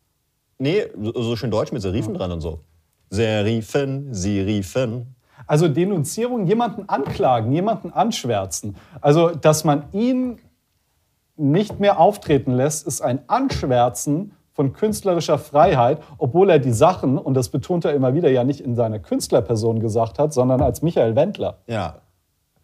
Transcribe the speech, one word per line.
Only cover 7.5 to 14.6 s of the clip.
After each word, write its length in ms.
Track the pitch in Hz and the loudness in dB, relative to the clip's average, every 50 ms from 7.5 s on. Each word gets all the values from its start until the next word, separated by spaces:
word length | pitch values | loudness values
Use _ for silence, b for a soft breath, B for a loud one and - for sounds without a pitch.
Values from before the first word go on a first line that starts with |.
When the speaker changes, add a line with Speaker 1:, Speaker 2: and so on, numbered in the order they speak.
Speaker 2:
jemanden 400 | 135 165 190 220 214 - - 170 | 0 0 0 0 -2 -4 -6 -4
anschwärzen. 840 | - 151 185 233 - - - 120 113 98 95 95 - - - 104 95 B B B B 139 | -2 0 0 0 -2 -2 -4 -2 -2 -2 -2 -4 -8 -10 -10 -10 -12 B B B B 0
Also, 280 | - 147 147 170 170 170 | 2 4 4 6 4 4
dass 340 | 170 151 - 156 156 156 - | 2 2 4 4 4 4 2
man 220 | 160 143 143 147 - | 2 0 0 -2 -4
ihn 480 | - 196 233 254 262 254 254 247 226 - _ _ _ _ _ _ _ _ _ _ _ _ _ _ _ _ _ _ _ | -4 -2 0 0 0 0 -2 -4 -6 -10 _ _ _ _ _ _ _ _ _ _ _ _ _ _ _ _ _ _ _
nicht 440 | - 147 139 147 190 214 202 - - | -2 0 2 2 2 0 -2 -2 0
mehr 200 | 202 202 196 156 | 2 2 4 6
auftreten 540 | 165 202 202 - - - 151 135 - 131 127 | 4 4 4 0 0 0 0 2 2 2 0
lässt, 320 | 123 131 156 156 - - 160 | 2 0 0 -2 -4 -6 -6
ist 140 | 135 - | -6 -4
ein 260 | - 135 120 139 - - | -2 -2 -2 -4 -2 -2
Anschwärzen 1040 | 208 247 269 262 - - - 143 127 120 120 123 - - - 147 143 165 202 b b b b _ _ | 0 0 0 0 -2 -2 -2 0 2 4 4 2 0 -2 -4 -2 -2 -2 -4 b b b b _ _
von 200 | - | -2